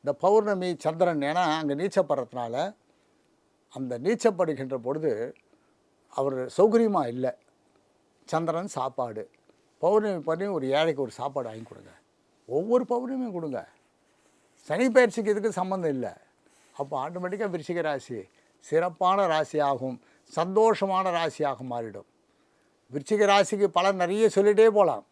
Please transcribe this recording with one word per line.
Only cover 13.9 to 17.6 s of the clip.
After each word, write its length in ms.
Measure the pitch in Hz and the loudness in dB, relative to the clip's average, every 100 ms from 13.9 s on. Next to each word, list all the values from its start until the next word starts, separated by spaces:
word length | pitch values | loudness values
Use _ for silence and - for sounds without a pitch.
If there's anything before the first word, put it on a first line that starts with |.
| _ _ _ _ _ _ _ - | _ _ _ _ _ _ _ -6
சனி 180 | 160 262 | 0 4
பெயர்ச்சிக்கு 380 | 233 247 226 214 | 6 4 2 -2
இதுக்கு 160 | 208 214 185 | 0 -2 -2
சம்மந்தம் 360 | 185 190 165 135 | -4 -2 -2 -2
இல்ல. 100 | 110 - _ _ _ _ _ - | -6 -10 _ _ _ _ _ -12
அப்போ 140 | 143 143 | -8 -6
ஆட்டோமேட்டிக்கா 460 | 143 175 180 196 214 | -6 -6 -8 -6 -6
விருச்சிக 280 | 175 | -6